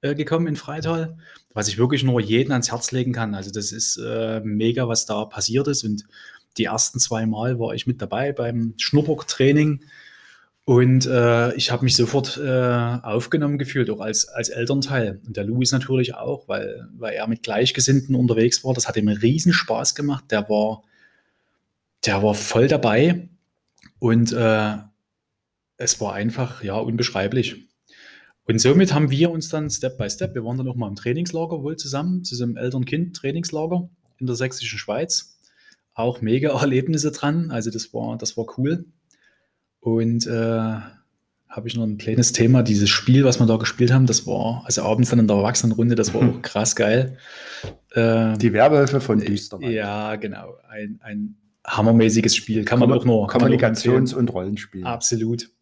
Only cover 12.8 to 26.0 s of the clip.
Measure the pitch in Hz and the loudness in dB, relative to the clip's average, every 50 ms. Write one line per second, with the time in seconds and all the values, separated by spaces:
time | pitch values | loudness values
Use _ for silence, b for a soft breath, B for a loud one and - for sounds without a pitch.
12.8 | 120 117 120 123 - 117 104 120 120 - - 156 147 143 143 139 139 131 - 139 | 0 -2 -4 -6 -6 -4 -4 -4 -2 -2 -2 0 0 0 -2 -2 -4 -4 -2 -2
13.8 | 123 107 107 104 98 110 107 - - - - 117 113 - - 120 117 117 139 139 | -2 -2 -2 -6 -6 -4 -2 -2 -2 -4 -4 -8 -8 -6 -4 -4 -2 -2 0 -2
14.8 | 135 - 135 131 113 104 95 95 - 120 107 110 101 101 113 123 127 120 135 131 | -2 -2 -2 -2 -2 -2 -4 -8 -12 -10 -8 -6 -4 -2 0 0 0 2 0 0
15.8 | 127 - 131 131 123 120 - - 110 127 139 - - - - 104 104 101 - 117 | -2 0 0 0 0 -2 -4 -8 -8 -8 -8 -8 -8 -8 -6 -6 -6 -8 -10 -12
16.8 | 117 107 - 120 120 110 - - 110 113 113 113 - - 107 107 123 123 - - | -16 -20 -18 -12 -10 -8 -6 -6 -4 -4 -4 -4 -4 -4 -2 0 0 0 0 0
17.8 | 135 - 135 139 131 135 135 127 127 120 117 110 113 120 - - - 131 131 123 | 2 2 2 2 2 0 0 0 2 2 4 4 4 2 2 0 -2 -2 -2 -2
18.8 | - - - 113 104 104 104 101 110 117 135 160 156 180 175 - - - - 170 | -2 -4 -2 0 0 0 0 2 2 2 2 4 2 2 2 2 0 0 -4 -2
19.8 | - - - - 147 143 143 135 - _ - 107 104 104 107 104 107 107 110 107 | -2 -4 -4 -2 -4 -4 -4 -4 -4 _ -2 -2 0 0 0 0 0 0 -4 -6
20.8 | _ _ _ _ _ _ _ _ _ _ _ _ _ _ _ _ _ _ _ _ | _ _ _ _ _ _ _ _ _ _ _ _ _ _ _ _ _ _ _ _
21.8 | _ _ _ _ - - 101 98 101 107 104 104 - - - 117 120 139 156 143 | _ _ _ _ -4 -2 0 2 2 2 0 0 -4 -2 2 2 4 4 2 2
22.8 | - 117 104 113 143 170 175 175 - - _ _ _ _ _ _ _ _ _ _ | 2 2 4 4 4 4 2 0 -4 -14 _ _ _ _ _ _ _ _ _ _
23.8 | _ - _ _ - 120 113 117 117 113 - 117 117 110 110 107 107 107 107 104 | _ -20 _ _ 0 2 4 4 2 2 0 0 2 2 2 2 0 -2 -4 -6
24.8 | 104 - _ _ _ _ _ _ _ _ _ _ _ _ _ _ _ _ _ _ | -10 -16 _ _ _ _ _ _ _ _ _ _ _ _ _ _ _ _ _ _
25.8 | 120 117 - - | -4 -4 -4 -2